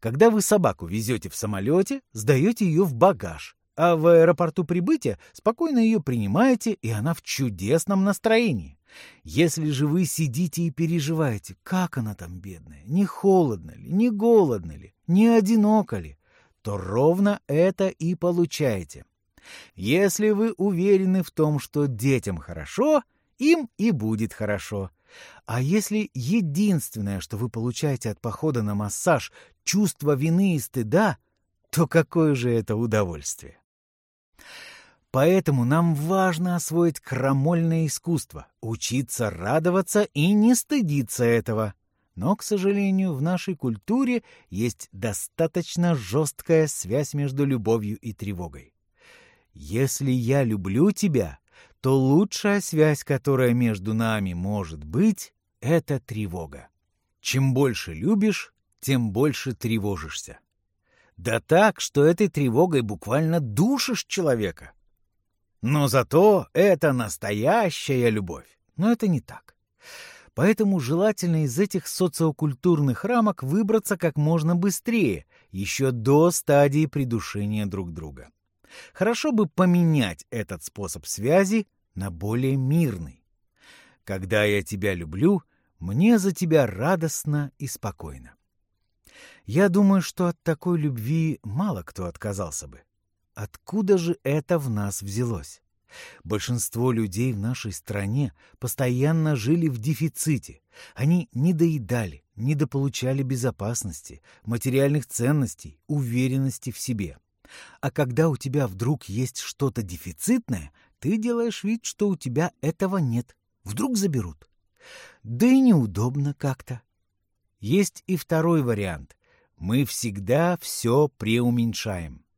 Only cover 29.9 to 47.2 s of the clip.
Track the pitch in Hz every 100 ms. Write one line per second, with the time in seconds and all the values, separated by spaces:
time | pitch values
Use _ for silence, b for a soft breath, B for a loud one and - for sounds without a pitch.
29.9 | - 143 143 156 170 196 165 - 131 107
30.9 | 147 214 - _ _ _ _ _ - 160
31.9 | 170 156 170 156 139 123 117 107 110 117
32.9 | 107 98 80 71 - - - _ _ _
33.9 | _ _ _ _ _ B B B B B
34.9 | B _ 131 147 190 170 135 120 156 170
35.9 | 151 151 190 185 165 180 175 - 160 170
36.9 | 147 - 127 135 139 139 170 165 165 160
37.9 | - - 165 - 151 - _ 113 110 -
38.9 | 123 127 - 113 85 92 147 165 180 185
39.9 | 208 208 - 156 208 220 247 - 294 185
40.9 | 143 117 - 120 117 107 110 107 - _
41.9 | _ _ - - 202 - 208 190 202 202
42.9 | 190 190 139 151 180 - 180 127 110 -
43.9 | 233 262 240 b b b 92 120 - -
44.9 | 98 110 101 - - 165 175 170 - 175
45.9 | 160 95 117 156 - - 160 156 - 90
46.9 | 120 147 143